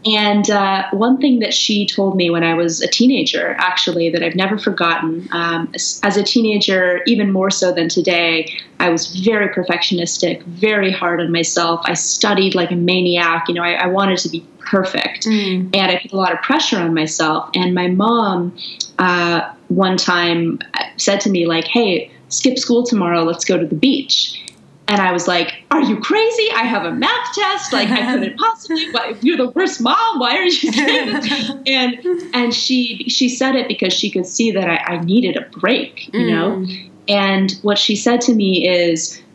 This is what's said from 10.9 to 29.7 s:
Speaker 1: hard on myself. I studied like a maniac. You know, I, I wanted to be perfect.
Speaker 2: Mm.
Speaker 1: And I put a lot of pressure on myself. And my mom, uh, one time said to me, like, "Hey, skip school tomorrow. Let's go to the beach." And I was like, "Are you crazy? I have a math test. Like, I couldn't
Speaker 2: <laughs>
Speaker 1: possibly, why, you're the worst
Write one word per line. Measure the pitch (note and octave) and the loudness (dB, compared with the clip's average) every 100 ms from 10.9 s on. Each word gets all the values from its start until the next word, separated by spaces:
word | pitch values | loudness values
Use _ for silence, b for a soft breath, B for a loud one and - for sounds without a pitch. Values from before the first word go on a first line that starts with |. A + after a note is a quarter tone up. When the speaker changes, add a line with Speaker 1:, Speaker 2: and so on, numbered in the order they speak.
Speaker 1:
hard | F#3+ F3 E3+ | 0 -2 -2
on | E3+ | 0
myself. | E3+ E3 - E3+ E3+ - | 0 0 0 0 0 -2
I | |
studied | E3+ - - G#3 G3 F#3+ F#3 | -2 -2 0 2 4 2 2
like | E3+ | 0
a | F3 | 2
maniac. | F3 F#3 F3+ F3 E3+ E3+ E3+ | 2 2 2 2 2 0 -2
You | |
know, | F3 | -2
I, | F3 | -2
I | E3+ F3+ | 0 0
wanted | F#3 G3 F#3 | 2 2 0
to | - | -2
be | E3+ - - | -6 -10 -18
perfect. | - G3 F#3+ - - - A3+ | 0 0 0 -2 -4 -4 0
Speaker 2:
Mm. | A3 G3 F#3 F#3 F#3+ | 0 0 -2 0 0
Speaker 1:
And | F#3 | 2
I | F3+ | 0
put | - | -2
a | F#3+ | -2
lot | F#3 | 0
of | E3+ | -2
pressure | - G3+ G#3 G#3 | 0 0 0 0
on | E3+ D#3+ | 0 0
myself. | D#3 - D#3+ D#3+ - | -2 0 0 -2 -2
And | F#3+ F3+ F3+ | -2 0 0
my | F3+ | 0
mom, | F#3 G#3+ A#3 G#3 F#3 F3 B B B B - | 2 2 2 0 0 -4 B B B B -2
uh, | F3+ F3 F3 E3+ - - - | 0 2 0 0 -4 -10 -2
one | F3+ F#3+ F#3 | 0 2 0
time | - F3 F3 E3+ E3 - - - - - | 0 0 2 0 0 -4 -6 -8 -8 -4
said | - G3+ | 0 0
to | G#3 | 0
me, | F#3 E3 | 0 0
like, | E3 E3 | 0 0
"Hey, | A#3+ A3 E3+ - B B | 0 2 0 -4 B B
skip | - C4+ B3+ | 0 0 0
school | - A#3+ | 2 2
tomorrow. | A#3+ A3 F3 E3+ | 2 0 0 0
Let's | E3 E3+ - | 0 -2 0
go | F3+ | 0
to | D#3+ | 0
the | D3+ | 0
beach." | C4 B3 - - - B B B - - - | 2 0 0 -2 -2 B B B -20 -12 -2
And | G3+ | 0
I | F#3 | 2
was | F3 F3 | 0 0
like, | F3 E3+ - - | 0 -2 -6 -2
"Are | C#4+ | 0
you | B3+ G#3+ | 2 0
crazy? | - G4+ A4+ A4+ A4 A3 | 0 2 2 2 0 0
I | |
have | A#3 G#3 F3+ | 0 -2 -2
a | |
math | - C#4+ A#4 - | -2 0 0 -4
test. | - G4 G4+ - | -4 -2 -2 -4
Like, | - G#3+ | -2 0
I | B3 A#3+ | 0 0
couldn't | B3+ - - | -2 -2 -2
Speaker 2:
<laughs> | A4+ | -2
Speaker 1:
possibly, | G#4+ - D#4+ D#4+ | -2 -4 -4 -2
why, | A#3 - G#3+ | -4 -6 -2
you're | A#3+ E4 | 0 2
the | B3+ | -2
worst | D4+ F#4 | 0 -2